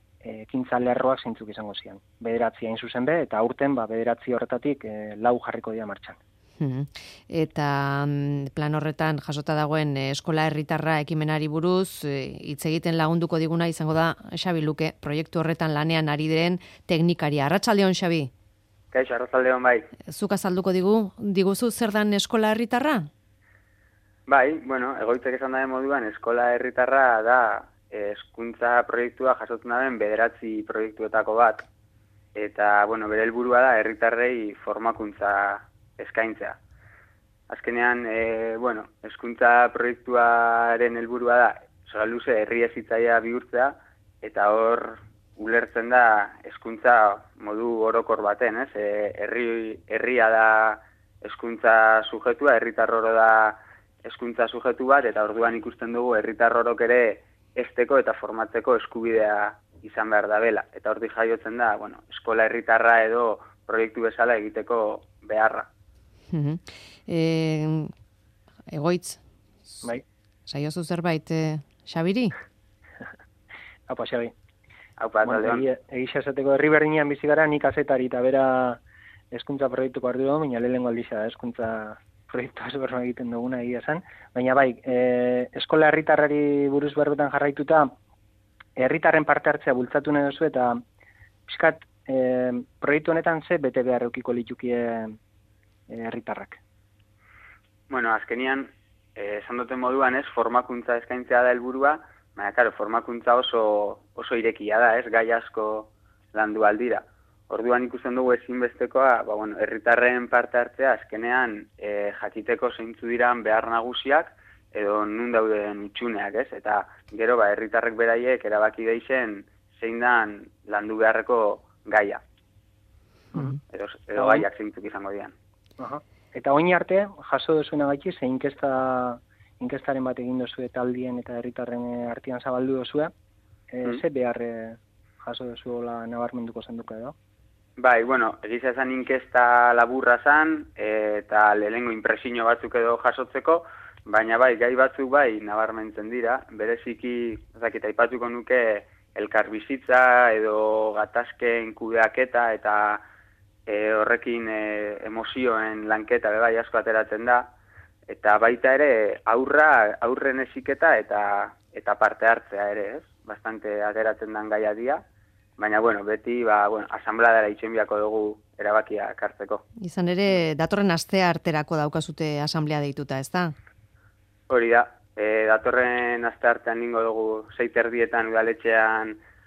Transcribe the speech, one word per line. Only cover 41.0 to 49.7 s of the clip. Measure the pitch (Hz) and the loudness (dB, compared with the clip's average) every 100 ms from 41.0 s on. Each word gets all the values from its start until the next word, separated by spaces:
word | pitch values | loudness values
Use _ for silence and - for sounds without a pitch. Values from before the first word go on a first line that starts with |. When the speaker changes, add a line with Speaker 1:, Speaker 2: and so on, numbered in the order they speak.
| 117 123 120 120 | -6 -2 2 4
Speaker 3:
da, | 117 - - _ - | 4 2 -12 _ -12
Soraluze | 107 110 117 139 113 | -4 -4 -4 -2 0
herri | 107 117 | 0 0
hezitzailea | 117 120 110 117 117 117 | -2 -2 -4 0 2 2
bihurtzea, | 113 123 123 120 135 - _ _ _ _ | 0 -6 -4 0 0 -2 _ _ _ _
eta | 107 104 101 | -10 0 2
hor | 107 113 117 113 113 - _ _ - | 4 2 0 -4 -12 -20 _ _ -10
ulertzen | 110 117 117 117 117 | 0 0 0 -4 2
da | 123 117 107 101 - | 6 6 4 0 -8
hezkuntza | - - 117 113 123 120 107 104 - - | -20 -16 -14 -2 4 6 6 2 -6 -14
modu | 104 107 117 113 | -8 -4 -4 0
orokor | 110 117 113 110 | 0 0 0 0
baten, | 104 104 120 110 | 0 0 -2 -2
ez? | 135 104 | -6 -4
Eh, | 104 104 104 - | -4 -2 -4 -6
herri, | 104 117 117 113 110 | -6 -4 -4 -4 -6